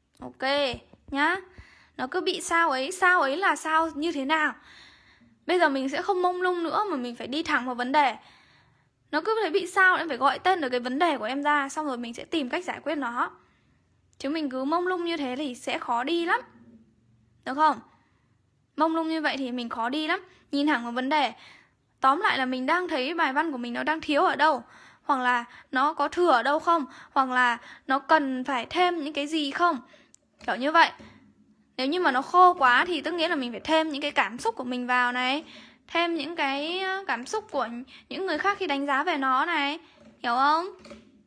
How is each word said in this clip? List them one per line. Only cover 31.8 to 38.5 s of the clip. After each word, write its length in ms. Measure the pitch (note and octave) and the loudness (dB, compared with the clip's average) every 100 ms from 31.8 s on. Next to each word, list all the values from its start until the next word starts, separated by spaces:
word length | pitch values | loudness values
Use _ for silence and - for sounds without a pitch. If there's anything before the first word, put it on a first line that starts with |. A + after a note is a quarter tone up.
| C4 | -2
như 120 | F4+ | 2
mà 120 | E4 | 2
nó 100 | B3+ | 0
khô 320 | C#4 F4+ F4+ | 2 6 8
quá 320 | F4+ C#4+ F4+ F4 | 8 4 4 2
thì 160 | D#4+ | 0
tức 120 | - | -2
nghĩa 140 | E4+ E4 | 0 0
là 80 | D#4 | 0
mình 160 | B3 | -4
phải 80 | A3 | -6
thêm 300 | - D#4+ D#4+ | 0 2 2
những 120 | C#4 | -2
cái 100 | D4 | -2
cảm 260 | C#4+ G3+ A#3+ | 0 -2 -2
xúc 180 | A4+ A4+ | -4 -4
của 80 | |
mình 240 | B3 B3 B3 | -4 -4 0
vào 240 | B3 B3 | 2 2
này, 320 | B3 B3+ C#4+ D#4+ - - _ - | 0 0 -2 -6 -16 -20 _ -4
thêm 280 | E4+ E4+ E4 | 0 0 -2
những 200 | C#4+ E4+ | -4 -4
cái, 440 | C#4 C#4 D#4 F#4 | -4 -2 -4 -4
ờ, 240 | F#4+ F#4+ F#4+ | -4 -4 -4
cảm 180 | A#3 B3+ | -6 -4
xúc 260 | A4 G#4+ | -8 -4
của 180 | C#4+ A3+ A#3+ C4 - - | -4 -4 -6 -14 -18 -12
những 160 | C4+ F#4+ | -6 -4
người 120 | D4+ | -2
khác 200 | G4 | -2